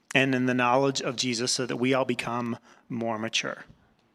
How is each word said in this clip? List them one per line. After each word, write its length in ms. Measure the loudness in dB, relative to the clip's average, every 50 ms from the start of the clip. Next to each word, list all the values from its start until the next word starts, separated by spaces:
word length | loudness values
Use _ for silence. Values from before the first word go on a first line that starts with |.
| _ 0 2
and 180 | 2 4 4
in 140 | 2 2 2
the 80 | 2 2
knowledge 460 | 2 4 4 4 4 4 2 0 -2
of 160 | -4 -4 -4
Jesus 340 | -2 -2 -2 0 -2 -2 -2
so 160 | -2 -2 -2
that 120 | -4 -2 0
we 160 | 2 2 2
all 100 | 2 2
become 540 | 0 -2 -2 -2 -4 -4 -4 -4 -4 -6 -8 _ -20 -20 _ _ -10
more 300 | -6 -4 -4 -4 -4 -4
mature. 460 | -6 -4 -4 -4 -4 -4 -8 -10 -14 -20 -20 _ _ _ _ _ _ _